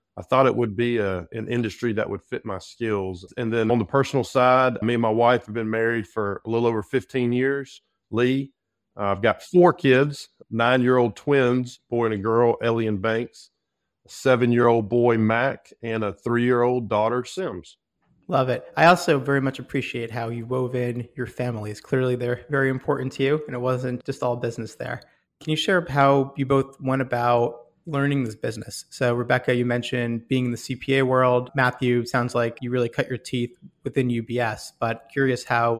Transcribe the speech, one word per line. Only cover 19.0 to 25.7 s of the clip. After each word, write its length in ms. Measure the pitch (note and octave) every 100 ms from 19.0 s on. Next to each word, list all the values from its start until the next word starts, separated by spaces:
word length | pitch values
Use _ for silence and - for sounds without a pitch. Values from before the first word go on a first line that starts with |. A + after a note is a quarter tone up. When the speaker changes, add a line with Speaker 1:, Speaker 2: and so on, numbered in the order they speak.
| - C#3+
Speaker 2:
very 220 | B2+ C#3
much 180 | C3+ B2+
appreciate 520 | A#2+ C#3 - A#2+ A2+
how 200 | A#2+ A#2
you 160 | A#2 A#2
wove 280 | B2+ B2
in 340 | B2 B2 A#2+ A#2 -
your 100 | A2+
families. 540 | - B2 A2+ G#2+ G#2
Clearly, 360 | - C3 B2+ B2
they're 280 | A#2+ A#2+ -
very 200 | C#3 C3+
important 420 | C3 - C#3 C3
to 100 | -
you, 200 | C3+ D3+ D3+
and 80 |
it 60 | B2
wasn't 440 | B2+ B2+ B2+ B2
just 180 | - C3+
all 140 | B2 A#2+
business 380 | B2 A#2 A2
there. 280 | - A#2+ - - _ _ _
Can 100 | -
you 60 | D#3
share 300 | -